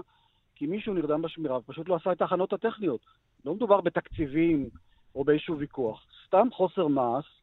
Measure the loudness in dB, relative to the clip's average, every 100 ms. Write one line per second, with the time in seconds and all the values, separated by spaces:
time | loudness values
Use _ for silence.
0 | 0 _ _ _ _ -8 -6 -4 -4 -2
1 | 0 -2 -4 -6 -4 -4 -6 -10 -2 -2
2 | 0 0 0 0 -2 -2 -4 -2 -4 -4
3 | _ _ _ _ -8 -2 4 4 4 -2
4 | -4 -4 -2 2 2 2 0 -8 _ _
5 | _ -2 2 2 0 -6 -6 -4 -4 -6
6 | _ -20 2 4 4 2 0 2 2 2
7 | 2 0 -4 _